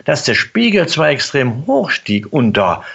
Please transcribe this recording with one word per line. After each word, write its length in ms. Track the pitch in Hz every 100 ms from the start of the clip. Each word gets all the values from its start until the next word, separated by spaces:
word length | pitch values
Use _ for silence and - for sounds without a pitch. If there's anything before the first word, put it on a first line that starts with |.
dass 200 | - 147
der 100 | -
Spiegel 520 | 107 - 226 233 202 165
zwar 220 | 151 151
extrem 580 | 139 - 139 127 117 175
hoch 240 | 269 180
stieg, 420 | - - 101 104
unter 520 | 147 117 - 92 85 -